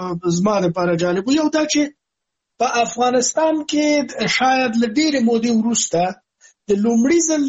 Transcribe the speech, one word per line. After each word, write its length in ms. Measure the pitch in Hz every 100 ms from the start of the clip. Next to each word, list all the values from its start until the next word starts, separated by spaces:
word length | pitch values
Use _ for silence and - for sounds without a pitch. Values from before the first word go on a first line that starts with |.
| 185 175 175
زما 320 | 170 208 202
لپاره 360 | 180 180 175
جالب 340 | 170 180 185 214
و. 40 |
یو 160 | 302 302
دا 160 | 311
چې 340 | 302 294 294 - _ _ _ _ _ -
په 40 |
افغانستان 920 | 247 240 226 233 247 247 254 - 320
کې 520 | 311 294 302 302 294 247 - 214
شاید 460 | - 262 262 254 226
له 100 | 233
ډېرې 320 | 226 311 277
مودې 280 | 233 233 240
وروسته 640 | 226 226 226 - 165 185 - _ _ _ _ -
د 40 |
لومړي 460 | 202 226 233 262 339 330
ځل 120 | 302